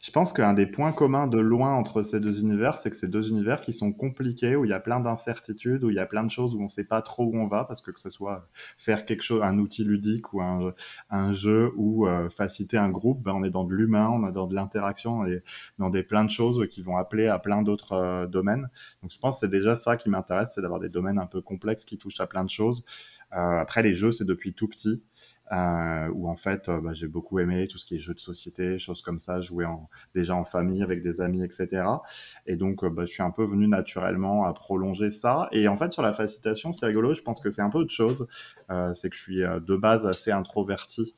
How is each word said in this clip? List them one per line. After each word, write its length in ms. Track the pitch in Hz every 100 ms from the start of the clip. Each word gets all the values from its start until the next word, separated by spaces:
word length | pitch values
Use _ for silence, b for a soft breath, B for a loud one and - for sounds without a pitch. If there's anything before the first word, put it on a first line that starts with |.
Je 80 | -
pense 220 | 156 175
qu'un 200 | - 104
des 140 | 101 98
points 240 | - 151
communs 380 | 156 139 135 143
de 100 | 113
loin 340 | 110 117 135
entre 280 | 135 107 110
ces 160 | 104 107
deux 220 | 107 104
univers, 360 | 107 104 127 156
c'est 140 | 110
que 60 | -
c'est 100 | 92
deux 220 | 104 110
univers 320 | 110 104 143
qui 120 | -
sont 200 | 120 104
compliqués, 640 | 104 135 131 127 120 120 139
où 80 |
il 60 | 117
y 20 |
a 80 | 95
plein 180 | 113 123
d'incertitudes, 840 | 120 113 - 110 - 104 123 131
où 60 | 120
il 40 |
y 60 | 95
a 60 | 95
plein 180 | 107
de 60 | 113
choses 260 | 123 123 110
où 40 |
on 80 | 101
sait 180 | - 101
pas 160 | 110
trop 240 | - - 117
où 100 | 113
on 100 | 104
va, 160 | 104
parce 180 | 127 117
que, 120 | -
que 80 | 90
ce 100 | 95
soit 380 | - 98 95 87 B B -
faire 280 | - 107 -
quelque 160 | 110
chose, 200 | - 113
un 140 | 101 101
outil 260 | 101 -
ludique 480 | 104 104 104 110 107
ou 80 | 98
un, 340 | 90 92 92 - B B -
un 240 | 98 98
jeu, 400 | 95 104 110 117 -
ou, 320 | 107 110 101
euh, 200 | 90 85
faciliter 480 | - 98 - 95 113
un 120 | 101
groupe, 320 | 92 117 131
ben, 120 | 101
on 100 | 95
est 60 | 95
dans 120 | 92
de 100 | 90
l'humain, 360 | 95 110 107 110
on 180 | 120 101
est 40 |
dans 160 | 95 92
de 80 | 98
l'interaction, 640 | 98 107 101 101 117 117
on 60 | 95
est 180 | 90 B B B -
dans 100 | 92
des, 140 | 92
plein 220 | 90 107
de 60 | 107
choses 360 | - 117 123 101
qui 140 | -
vont 140 | 90 90
appeler 320 | 90 107 110
à 100 | 92
plein 240 | 101 104
d'autres, 300 | 104 104 -
euh, 340 | 95 90 90 90
domaines. 420 | 92 98 120 131 b b _
Donc, 100 | 90
je 60 | -
pense 160 | 131 131
que 100 | 101
c'est 60 |
déjà 240 | 98 104 117
ça 200 | - 117
qui 140 | 107
m'intéresse, 400 | 95 - 92 113 -
c'est 60 |
d'avoir 180 | 90 87
des 80 | 90
domaines 320 | 90 95 101
un 60 | 90
peu 160 | 95
complexes 420 | - 95 110 110
qui 120 | - 104
touchent 240 | 98 -
à 60 | 90
plein 160 | 95
de 80 | 92
choses. 340 | - 110 123 B B B B _ 92
Euh, 220 | 87 85
après, 220 | - 113
les 120 | 110
jeux, 160 | 90 110
c'est 140 | 117
depuis 300 | 95 87 98
tout 140 | - 110
petit, 340 | - 107 110 - b b b -
euh, 560 | 92 90 85 82 80 80
où 140 | 90 87
en 80 | 82
fait, 320 | 98 98 92
euh, 120 | 82
bah, 120 | 82
j'ai 160 | 80 80
beaucoup 300 | 82 - 95
aimé 300 | 87 90 95
tout 100 | -
ce 80 | -
qui 80 |
est 40 | 82
jeux 140 | 82
de 80 | 85
société, 580 | - 87 - - 90 92
choses 220 | - 85
comme 180 | - 85
ça, 220 | - 90
jouer 240 | 90 85
en, 240 | 85 82 80 b b
déjà 200 | 92 87
en 100 | 90
famille 380 | 87 90 90 92
avec 200 | 95 87
des 180 | 87 85
amis, 200 | 90 92
et 80 | 90
cetera. 520 | - 90 95 92 143 B B B B -
Et 100 | 87
donc, 280 | 95 95
euh, 60 | 92
bah, 140 | 85
je 80 | 87
suis 100 | -
un 80 | 90
peu 140 | 90
venu 240 | 107 101 104
naturellement 760 | 98 95 95 92 92 95 104
à 80 | 92
prolonger 560 | 82 - 95 95 95 104
ça. 380 | 104 120 143 185
Et 160 | 110 104
en 80 | 101
fait, 160 | 170
sur 100 | 170
la 120 | 113
facilitation, 580 | 104 107 - 110 107 160
c'est 140 | 175 117
rigolo, 260 | 107 120
je 100 | 156
pense 180 | - 113
que 100 | 104
c'est 120 | 101
un 80 | 104
peu 80 | 147
autre 140 | 165
chose. 360 | - 113 131 120 B B B -
Euh, 220 | 90 90
c'est 160 | 87 92
que 80 | -
je 60 |
suis, 200 | - 92
euh, 180 | 90 87
de 160 | 85 98
base 300 | 107 113 104
assez 240 | 90 -
introverti. 840 | 98 90 107 98 95 - - 113